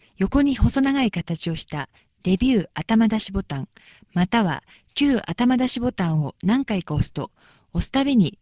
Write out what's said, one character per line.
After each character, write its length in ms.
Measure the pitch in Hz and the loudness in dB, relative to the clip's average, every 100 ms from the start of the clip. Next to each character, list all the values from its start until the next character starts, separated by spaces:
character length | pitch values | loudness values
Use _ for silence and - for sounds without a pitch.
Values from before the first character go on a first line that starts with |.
| _ - | _ -4
横 240 | 190 277 | 0 2
に 140 | 285 262 | 2 2
細 260 | 240 269 | 2 2
長 220 | 269 277 | 2 2
い 80 | 233 | 0
形 380 | 175 - 165 170 | -2 -6 -6 -6
を 60 | 160 | -6
し 100 | - | -8
た 240 | 147 131 _ _ _ | -10 -10 _ _ _
レ 140 | 180 190 | -2 0
ビ 180 | 262 226 | 2 2
ュ 80 | |
ー 60 | - | 0
頭 340 | - - 226 220 | -6 0 2 2
出 120 | 220 | 0
し 120 | - | -4
ボ 120 | 196 | -6
タ 160 | - 139 | -6 -8
ン、 100 | - _ _ _ _ | -10 _ _ _ _
ま 140 | 175 180 | -2 0
た 160 | 233 | 2
は 200 | 185 139 _ - _ | 0 -2 _ -20 _
旧 260 | - 285 240 | -2 2 0
頭 380 | - - 247 254 | -2 -2 0 2
出 100 | 254 | 0
し 120 | 233 | -2
ボ 120 | 247 | -4
タ 180 | - 170 | -2 0
ン 140 | 156 | 0
を 120 | 143 - | -2 -4
何 220 | 175 254 269 | -2 0 -2
回 180 | 196 | -6
か 120 | - 151 | -2 -2
押 80 | |
す 100 | - | -2
と、 180 | 151 - _ _ _ _ | -4 -10 _ _ _ _
押 120 | 170 - | -6 -2
す 60 | |
た 120 | 269 | -2
び 140 | 277 247 | 2 2
に 220 | 160 - | 2 -2